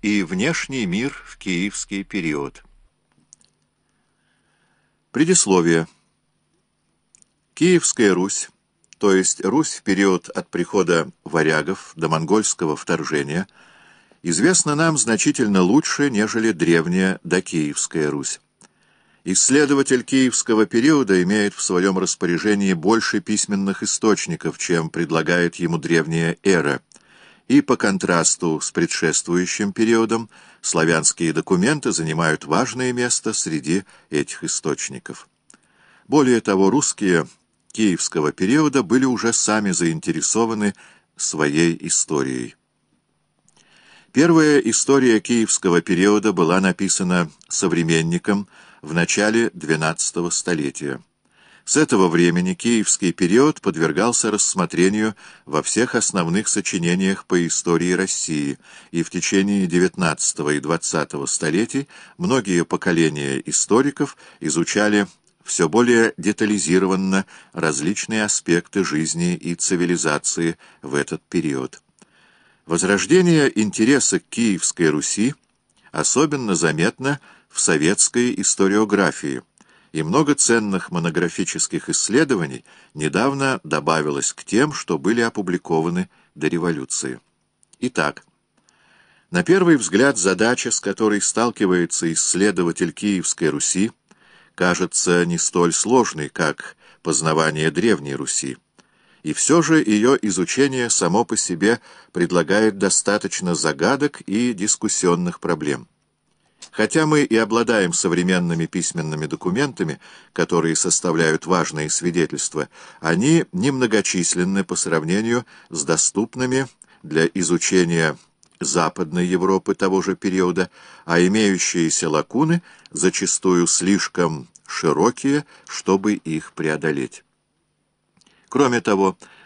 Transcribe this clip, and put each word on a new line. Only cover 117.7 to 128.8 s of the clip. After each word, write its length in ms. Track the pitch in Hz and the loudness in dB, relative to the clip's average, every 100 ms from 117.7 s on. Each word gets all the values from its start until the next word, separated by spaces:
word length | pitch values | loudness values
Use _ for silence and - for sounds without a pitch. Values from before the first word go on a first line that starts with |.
| 92 85 85 78 73 _ _ _ - | 2 2 2 0 -4 _ _ _ -12
Западной 680 | - 90 82 - 82 87 90 | -4 0 -2 -2 -6 -2 0
Европы 500 | 90 92 95 - 98 | 0 0 0 0 -2
того 260 | 95 95 | 0 0
же 140 | 90 90 | -2 -4
периода, 540 | 98 92 90 90 90 - - - - | -2 0 0 0 -4 -6 -20 -16 -2
а 140 | 85 | 2
имеющиеся 880 | 90 107 202 92 - 87 82 - 82 | 4 4 2 2 -2 0 0 0 -2
лакуны 520 | 76 - 117 160 170 - - - | -2 -2 -2 0 0 -4 -20 -16
зачастую 720 | - 92 - 98 - 95 90 87 | -2 -2 0 -4 -2 2 2 2
слишком 840 | - 90 98 - - 85 78 62 - - | 0 0 0 -2 -2 -2 -4 -12 -20 -12
широкие, 800 | - - 71 120 - 139 143 - - - | -4 0 2 0 0 -2 -2 -4 -20 -16
чтобы 480 | - - 95 104 104 | -8 0 0 2 -2
их 380 | - 80 - | -4 -8 -8
преодолеть. 720 | - 78 78 80 71 64 - _ _ _ _ _ _ _ _ _ _ _ _ - | -6 -4 -2 -2 -4 -6 -10 _ _ _ _ _ _ _ _ _ _ _ _ -6
Кроме 320 | 127 135 120 | 2 2 2